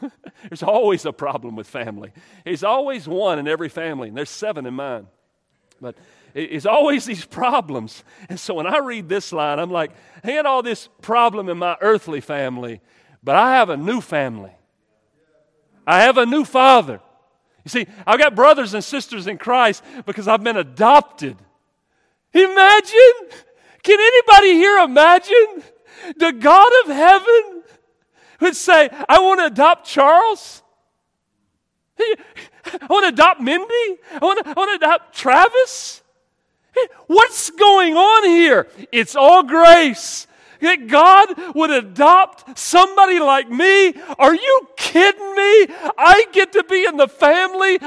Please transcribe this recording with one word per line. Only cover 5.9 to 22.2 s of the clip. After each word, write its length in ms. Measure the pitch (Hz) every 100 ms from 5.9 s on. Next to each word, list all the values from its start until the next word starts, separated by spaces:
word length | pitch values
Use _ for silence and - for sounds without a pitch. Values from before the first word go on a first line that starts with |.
| - _ _ _
it, 180 | 139 160
it's 140 | 151 190
always 400 | 262 294 285 233
these 180 | 190
problems. 800 | - - 247 262 160 131 110 - _ _ 170
And 100 | 185
so 180 | - 175
when 120 | 170
I 120 | 294
read 280 | 269 233 165
this 240 | 196 -
line, 280 | 165 147 147
I'm 120 | 175
like, 200 | 175 151 _ _ _ 220
"I 60 |
had 140 | 302 294
all 160 | 262
this 280 | 240 220 - _
problem 460 | - 233 233 208 190
in 100 | 175
my 200 | 175 170
earthly 400 | 208 214 - 143
family, 640 | - 147 131 123 120 107 _ _ _ _
but 140 | 135 156
I 180 | 240 262
have 140 | 208
a 80 | 143
new 240 | 170 240
family. 500 | - 151 131 110 95 _ _ _ _ _ _ _ _ _ _ _ _ _ -
I 140 | 180
have 160 | 233 254
a 80 | 233
new 180 | 294
father." 560 | 254 254 262 254 147 104 _ _ _ _ _ _
You 60 | 147
see, 180 | 247 196 202 190
I've 120 | 240
got 160 | 294 202
brothers 380 | 277 294 220
and 100 | 208
sisters 440 | - 277 - 214 180
in 100 | 180
Christ 460 | - 247 233 196 - 262 214
because 220 | 202 202
I've 160 | 220
been 140 | 226 214
adopted. 800 | 147 127 214 285 - - 143 101 _ _ _ _ _ _ _ _